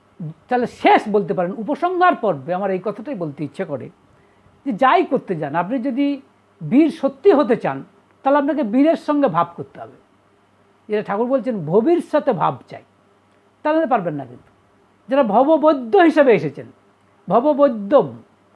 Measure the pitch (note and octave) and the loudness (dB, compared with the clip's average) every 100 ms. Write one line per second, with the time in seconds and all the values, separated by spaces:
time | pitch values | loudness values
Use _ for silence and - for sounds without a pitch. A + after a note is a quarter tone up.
0 | _ - D#3 - - B3 A#3+ - E4+ G4+ | _ -16 -14 -14 -6 -4 -4 0 2 2
1 | - G#3 E3+ F3+ F3 A3+ G#3+ C#4+ F4 F#4 | 2 -2 -2 -2 -4 -6 -8 -4 -4 2
2 | F4+ D#4+ G#3+ D3+ C3 F3+ G3 F#3 G3 G3+ | 2 2 -2 -4 -4 -6 -4 -4 -6 -8
3 | A#3 B3 E3 C#3 D3 - F3+ C#3 A#2+ - | -10 -8 -8 -8 -10 -8 -8 -10 -12 -20
4 | _ _ _ _ _ _ C#4 G3+ C4 E4+ | _ _ _ _ _ _ -8 0 2 2
5 | E4 B3 - F3 D3+ D#3+ F3 C4 A#3+ B3 | 2 -2 -4 -6 -4 -4 -4 -4 -4 -2
6 | C#4+ C#4 - _ _ _ D#3 A3 D#4+ - | -4 -4 -12 _ _ _ -2 2 2 0
7 | C#4 C4+ G4+ D4 B3 A3+ - C3+ - _ | -6 0 4 4 4 0 -2 -6 -10 _
8 | _ _ C4+ C#4+ C#4+ D4 A#3+ A#3+ D4 E4 | _ _ 0 2 2 -2 -2 2 2 2
9 | - D4 C#4 E3 E3+ - C3 C3+ A2+ B2 | 0 0 0 0 -2 -4 -16 -16 -20 -20
10 | _ _ _ _ _ _ _ _ - G#3 | _ _ _ _ _ _ _ _ -6 -6
11 | F#3+ G3+ A#3+ C4+ A3+ A3 D3+ F#3 A#3 F4 | -4 -4 -2 -2 -2 -6 0 2 2 2
12 | - D4+ D4 F#3+ D#3+ C3 - - - _ | 0 -2 0 0 -2 -4 -10 -20 -20 _
13 | _ _ _ _ _ _ D4+ D#4 D#4+ B3 | _ _ _ _ _ _ -2 0 0 0
14 | F3 D3 B2+ A#2+ _ _ _ _ _ _ | -2 -8 -10 -18 _ _ _ _ _ _
15 | - C4+ B3 G3+ C4+ D#4+ D4+ D#4+ A#3 G4 | -2 0 2 2 4 4 2 0 2 4
16 | E4+ D#4 C4+ G3 D3 C3+ A2+ _ _ _ | 4 4 4 4 0 -8 -16 _ _ _
17 | _ _ - G3+ C#4 C#4 C#4+ A3+ G3 C#4 | _ _ -2 0 2 2 2 0 0 2
18 | D#3+ A#2 - _ _ | 2 -4 -20 _ _